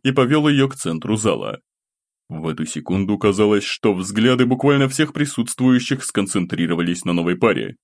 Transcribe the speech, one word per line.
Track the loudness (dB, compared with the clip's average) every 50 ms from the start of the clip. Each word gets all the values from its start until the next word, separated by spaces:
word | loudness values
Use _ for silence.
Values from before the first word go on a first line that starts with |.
| -2
и | -2
повёл | 2 2 2 2 2 2 2 2
её | 2 2 2 0
к | -2
центру | -6 -6 -6 -6 -4 -2 -2 -2
зала. | 0 0 0 0 0 -4 -8 -10 -10 _ _ _ _ _ _ _ _ _ _ _ _ _ -14
В | -12 -8 -6
эту | -6 -4 -4 -6
секунду | -8 -8 -8 -6 -2 -2 0 0 0 0 0
казалось, | 2 0 2 2 2 2 2 0 0
что | -4 -6 -2 0 0
взгляды | 0 0 -2 -4 0 2 2 4 4 4 2
буквально | 2 2 2 2 4 4 4 2 0
всех | 2 0 0 0
присутствующих | 0 -4 -4 -4 -2 -4 -4 -4 -2 0 2 4 4 4 2 0 -4 -4 -4
сконцентрировались | -4 -2 -2 -2 0 0 -2 -2 -2 -2 -2 -2 0 0 0 0 0 -2 -2 -2
на | -2
новой | 0 0 0 0 0
паре. | 2 2 2 2 0 -2 -8 -10 _